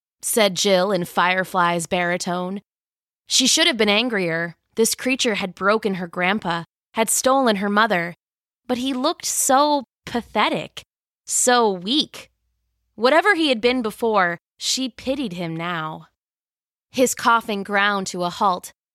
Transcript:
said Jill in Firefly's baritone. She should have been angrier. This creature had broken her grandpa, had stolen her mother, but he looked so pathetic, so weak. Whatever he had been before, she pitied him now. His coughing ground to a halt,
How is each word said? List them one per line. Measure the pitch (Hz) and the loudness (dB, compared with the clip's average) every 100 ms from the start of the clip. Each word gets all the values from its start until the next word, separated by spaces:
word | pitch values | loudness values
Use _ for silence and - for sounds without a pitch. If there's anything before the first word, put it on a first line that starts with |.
| _ _ | _ _
said | - 233 202 | -2 2 2
Jill | 175 202 185 190 | 2 2 2 2
in | 180 | 0
Firefly's | 175 - 180 185 180 190 175 175 165 | 0 0 2 2 0 2 2 0 -2
baritone. | 180 175 175 185 175 180 196 - _ _ _ _ _ - | -2 0 -2 -4 -4 -6 -8 -14 _ _ _ _ _ -2
She | - 254 | 0 2
should | - 330 | 4 2
have | 226 | 2
been | 208 | 2
angrier. | 208 247 208 170 165 170 - _ - | 2 0 -2 -2 -2 -6 -10 _ 0
This | 226 | 0
creature | - 254 262 247 196 | 0 -2 0 -2 -2
had | 190 - | -6 -2
broken | 196 220 220 | 0 2 0
her | 185 175 | -4 -6
grandpa, | 180 180 214 180 170 165 _ _ | -2 -2 -2 -2 -6 -8 _ _
had | - 220 | -2 -2
stolen | - 254 269 247 196 | 0 2 4 2 0
her | 202 | 0
mother, | 208 220 180 170 - _ _ _ _ - | 2 2 0 -2 -10 _ _ _ _ -6
but | 247 | -4
he | 269 | -2
looked | 254 294 339 | -2 -2 -2
so | - - - 269 294 285 226 _ | -6 -2 2 4 4 0 -4 _
pathetic, | - 240 - 214 285 208 - - - _ _ _ | -8 -8 -4 -2 -2 -2 -8 -16 -20 _ _ _
so | - - 247 247 220 | -6 0 4 4 4
weak. | 185 185 294 - - - _ _ _ _ _ _ | 0 -2 -2 -2 -10 -20 _ _ _ _ _ _
Whatever | - 240 311 392 | -2 2 4 4
he | 330 311 | 2 2
had | 226 | 2
been | 240 254 | 0 0
before, | 220 - 226 208 175 170 _ _ | -4 -4 0 2 0 -2 _ _
she | - 254 262 | -4 -4 -4
pitied | - 254 277 233 | -6 -6 -4 -6
him | 175 170 165 | -6 -6 -6
now. | 175 170 156 165 160 _ _ _ _ _ _ _ _ | -4 -4 -6 -10 -18 _ _ _ _ _ _ _ _
His | 240 247 | 0 0
coughing | - 247 233 226 202 | 2 2 2 0 -6
ground | 196 202 202 202 190 | -2 0 2 0 -4
to | 180 | -6
a | 175 | -6
halt, | - 202 180 - - _ | 0 0 0 -6 -20 _